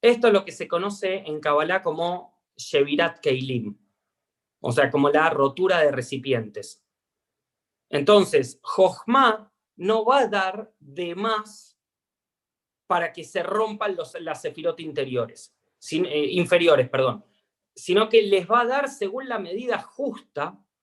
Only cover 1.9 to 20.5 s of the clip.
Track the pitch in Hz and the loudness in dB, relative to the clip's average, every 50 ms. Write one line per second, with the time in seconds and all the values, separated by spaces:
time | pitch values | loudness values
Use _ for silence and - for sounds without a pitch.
1.9 | 156 165 170 175 180 180 180 - _ _ _ _ _ - - - - 143 143 143 | -4 -2 -4 -4 -4 -6 -10 -16 _ _ _ _ _ -18 -14 -2 2 2 2 2
2.9 | 143 147 170 165 - - - 151 131 131 131 131 131 120 107 104 104 _ _ _ | 2 0 0 -2 -2 -4 -2 -2 0 0 -2 -4 -4 -4 -4 -6 -12 _ _ _
3.9 | _ _ _ _ _ _ _ _ _ _ _ _ _ _ - 123 120 143 143 131 | _ _ _ _ _ _ _ _ _ _ _ _ _ _ -6 -2 2 2 2 2
4.9 | 127 147 139 147 143 151 156 165 156 143 139 139 139 - 180 185 185 170 156 147 | 2 2 2 4 4 4 2 2 2 2 0 0 0 0 0 2 4 4 4 2
5.9 | 135 127 123 - 143 123 120 139 131 117 107 107 - 104 101 - - _ _ _ | 2 0 -6 -6 -8 -8 -2 -2 -2 -2 -2 -6 -12 -14 -14 -14 -20 _ _ _
6.9 | _ _ _ _ _ _ _ _ _ _ _ _ _ _ _ _ _ _ _ _ | _ _ _ _ _ _ _ _ _ _ _ _ _ _ _ _ _ _ _ _
7.9 | - 147 139 208 208 208 190 - - 143 127 120 - _ _ - - - 185 180 | -2 0 4 6 6 6 6 4 2 0 0 0 -8 _ _ -6 2 4 4 4
8.9 | 180 - - - 233 269 269 233 214 214 208 _ _ _ _ _ _ - 175 196 | 2 -2 -4 0 4 4 4 4 2 0 -6 _ _ _ _ _ _ -6 -2 0
9.9 | 220 226 214 226 269 285 254 226 202 202 190 190 190 202 214 _ _ _ 147 143 | 0 2 2 4 4 4 4 2 0 -2 -2 -2 -6 -8 -12 _ _ _ _ -18
10.9 | 139 147 170 170 170 185 208 226 220 214 214 214 208 - - _ _ _ _ _ | -10 -10 -8 -8 -6 -4 -2 -2 -2 -2 -4 -10 -20 -20 -20 _ _ _ _ _
11.9 | _ _ _ _ _ _ _ _ _ _ _ _ _ _ _ _ _ _ _ _ | _ _ _ _ _ _ _ _ _ _ _ _ _ _ _ _ _ _ _ _
12.9 | 180 175 170 170 - - 160 - - 180 170 185 196 214 220 220 208 208 214 202 | -2 -2 -2 -4 -8 -12 -18 -8 -6 -6 -6 -4 -2 -2 -2 -2 -4 -6 -6 -6
13.9 | 190 170 156 - - 170 170 160 156 - - 151 143 160 156 170 160 165 165 156 | -6 -6 -10 -10 -12 -12 -10 -10 -10 -8 -8 -10 -10 -6 -6 -6 -6 -6 -10 -10
14.9 | 143 147 135 131 127 123 113 110 - - - _ _ _ _ _ _ _ - - | -6 -6 -6 -4 -4 -4 -4 -6 -10 -20 -20 _ _ _ _ _ _ _ -14 -6
15.9 | 156 160 180 - 147 151 147 143 - 180 170 170 180 170 170 165 151 135 123 127 | -4 -4 -2 -2 -2 -2 -2 -2 0 -2 0 2 2 4 6 6 4 4 4 0
16.9 | - 135 131 127 110 104 _ _ _ _ _ _ _ _ _ _ _ - - - | 0 0 0 0 -2 -4 _ _ _ _ _ _ _ _ _ _ _ -18 -4 0
17.9 | 180 202 220 220 220 226 208 196 196 190 180 170 220 240 240 233 254 277 285 269 | 2 2 2 4 4 4 4 4 0 0 2 2 2 2 2 2 0 -2 -2 -4
18.9 | 269 - 208 196 202 254 269 262 233 220 190 170 180 220 254 247 220 - - - | -6 -8 -8 -6 -6 -8 -8 -8 -8 -8 -8 -8 -10 -8 -4 -4 -4 -6 -6 -12
19.9 | _ - 277 269 214 - - _ _ 147 143 170 | _ -8 -6 -6 -6 -10 -18 _ _ -8 -8 -8